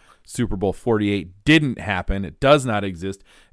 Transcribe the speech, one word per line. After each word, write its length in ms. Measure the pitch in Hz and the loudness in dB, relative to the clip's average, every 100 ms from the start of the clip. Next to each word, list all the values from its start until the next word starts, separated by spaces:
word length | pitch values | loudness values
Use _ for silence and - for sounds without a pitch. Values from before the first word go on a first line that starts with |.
| _ _ | _ _
Super 320 | - - 113 104 | -10 -4 -2 -2
Bowl 180 | 95 | -2
forty-eight 720 | 92 - 110 104 101 82 90 | -2 0 0 2 -2 -6 -4
didn't 360 | - 160 147 113 | 4 4 4 -4
happen. 440 | 87 95 - 98 | -6 -4 -4 -4
It 140 | 92 - | -6 0
does 280 | 135 147 127 | 4 4 2
not 180 | 104 | -2
exist, 400 | 101 85 95 98 _ _ _ | -4 -6 -8 -10 _ _ _